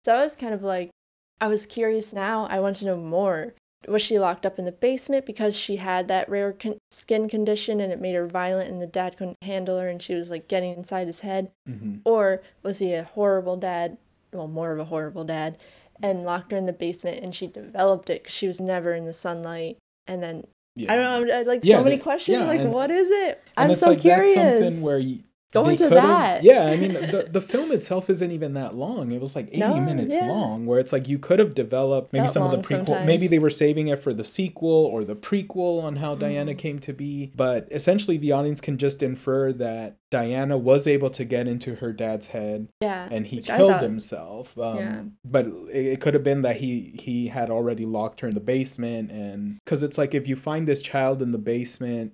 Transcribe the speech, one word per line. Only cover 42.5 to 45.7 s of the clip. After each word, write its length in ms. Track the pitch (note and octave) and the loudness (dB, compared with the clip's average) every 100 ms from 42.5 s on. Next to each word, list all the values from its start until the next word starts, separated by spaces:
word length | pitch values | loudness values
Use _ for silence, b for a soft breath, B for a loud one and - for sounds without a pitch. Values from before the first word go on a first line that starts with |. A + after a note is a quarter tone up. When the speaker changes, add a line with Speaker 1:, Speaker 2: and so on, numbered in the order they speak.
| G#2+ G#2+ _ | -6 -8 _
Speaker 1:
Yeah, 260 | G#3 F#3 F3+ | -6 -4 -6
Speaker 2:
and 160 | A2 G#2 | -6 -6
he 100 | B2+ | -8
Speaker 1:
which 120 | - | -2
I 60 | D3+ | 6
Speaker 2:
killed 160 | G3 | 6
Speaker 1:
thought 120 | F#3 | 6
Speaker 2:
himself. 720 | A#2 A2 - F2 E2 G#2+ B2+ - | 0 -4 -8 -10 -12 -14 -14 -8
Um, 200 | A2+ A2 | -6 -4
Speaker 1:
Yeah. 240 | - G#2+ - - | -6 -8 -12 -16
Speaker 2:
but 220 | B2 C3 A#2+ E2+ - | -2 0 0 -6 -6